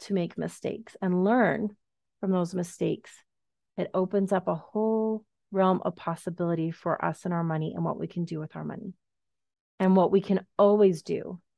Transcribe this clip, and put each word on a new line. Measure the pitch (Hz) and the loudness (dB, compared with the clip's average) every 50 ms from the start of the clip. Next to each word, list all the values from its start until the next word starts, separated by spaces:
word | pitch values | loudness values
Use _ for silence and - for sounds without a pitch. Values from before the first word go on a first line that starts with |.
to | - - 196 | -8 -4 -2
make | 185 175 175 - | -2 -2 -4 -4
mistakes | - 160 170 - - - - - 226 220 - - - | -6 -8 -8 -8 -8 -8 -8 -6 -8 -12 -16 -10 -6
and | 196 185 180 180 185 | -2 0 2 2 2
learn | 202 233 254 233 180 - 147 208 208 - _ _ _ _ _ _ _ _ - | 4 4 4 4 2 2 0 -4 -6 -8 _ _ _ _ _ _ _ _ -8
from | - 190 | -4 -2
those | 190 180 175 170 185 | 0 0 0 -2 -4
mistakes, | 180 175 175 - - 175 165 160 - - - - - _ _ _ _ _ _ _ _ _ _ - - | -6 -6 -6 -6 -4 -4 -4 -4 -4 -10 -20 -20 -20 _ _ _ _ _ _ _ _ _ _ -6 -6
it | 175 - - | -6 -4 -2
opens | 190 185 190 - 202 196 185 | -2 -2 0 0 0 0 2
up | 202 175 - | 0 0 0
a | 185 175 | -2 -4
whole | 156 - - - 214 220 220 220 220 220 220 220 220 - _ _ _ _ - | -4 -6 -6 -4 -2 0 0 0 0 0 -2 -4 -6 -8 _ _ _ _ -4
realm | 196 190 190 185 185 180 - | 0 2 4 4 4 2 0
of | 180 175 | -4 -6
possibility | - - 170 165 - - 180 170 - 175 170 170 165 160 165 | -6 -6 -6 -6 -6 -8 -10 -6 -4 -2 -2 0 -2 -2 -4
for | 165 - - 170 - - | -4 -6 -4 -4 -2 -2
us | - 165 156 - - | -2 -4 -4 -4 -4
and | 180 | -4
our | 175 170 165 | -2 -2 0
money | 165 160 156 156 156 - | -2 -2 -2 -4 -4 -4
and | 170 165 | -4 -4
what | 165 151 - | -4 -4 -4
we | 165 | -6
can | 170 - 175 170 | -8 -6 -6 -6
do | 165 165 156 | -6 -6 -8
with | 156 151 - | -8 -8 -10
our | 160 156 | -10 -10
money. | 156 - - - 190 185 _ _ _ _ _ _ _ _ _ _ _ _ _ _ _ _ - | -10 -10 -10 -12 -14 -16 _ _ _ _ _ _ _ _ _ _ _ _ _ _ _ _ 0
And | 190 190 190 | 4 6 6
what | 190 175 - | 6 6 6
we | 190 196 | 4 2
can | 190 - 196 185 - _ _ - | 2 2 -2 -2 -2 _ _ 4
always | 208 202 208 214 208 190 175 156 | 6 6 8 8 6 6 4 2
do | - - 170 - - - 185 170 _ _ _ | -4 -6 -6 -6 -6 -8 -12 -12 _ _ _